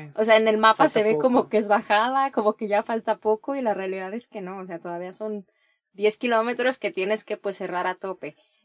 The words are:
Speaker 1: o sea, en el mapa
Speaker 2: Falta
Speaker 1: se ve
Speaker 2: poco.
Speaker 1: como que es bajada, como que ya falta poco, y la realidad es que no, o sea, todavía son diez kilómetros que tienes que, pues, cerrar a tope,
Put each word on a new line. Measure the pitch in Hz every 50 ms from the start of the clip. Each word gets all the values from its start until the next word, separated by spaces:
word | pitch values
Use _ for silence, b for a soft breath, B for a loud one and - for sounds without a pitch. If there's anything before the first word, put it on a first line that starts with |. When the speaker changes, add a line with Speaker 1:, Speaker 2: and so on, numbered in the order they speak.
| 156 147 139
Speaker 1:
o | - 220
sea, | 226 220
en | 220 220
el | 220 214
mapa | 214 220 220 220 - 262
Speaker 2:
Falta | - -
Speaker 1:
se | 226 208
ve | 214 226
Speaker 2:
poco. | 226 226
Speaker 1:
como | 262 247 254 220 -
que | -
es | 214 208
bajada, | 208 208 220 - - 208 208 226 254 269 269 269 269
como | - 254 208 214 214
que | - 226
ya | 196 202 208 220
falta | - 233 226 220 226 214
poco, | 214 - 214 214 214 - - 277
y | 277
la | 254 220 202
realidad | 190 190 190 185 190 190 190 202
es | 240 -
que | _ - 214
no, | 185 180 190 196
o | 185
sea, | 185 175 165
todavía | - 180 170 170 180 180 185
son | - 214 214 214 208 185 _ _ _ _ _ _ _ _ _ _
diez | 190 202 214 214
kilómetros | - - 240 233 220 226 240 240 240 247 254 254
que | - - 196
tienes | - 190 190 196 214 220 -
que, | - 214
pues, | - - 202 190
cerrar | - 196 180 180 180 180
a | 185 180
tope, | - - 190 185 - - 147 - _ _ _ _ _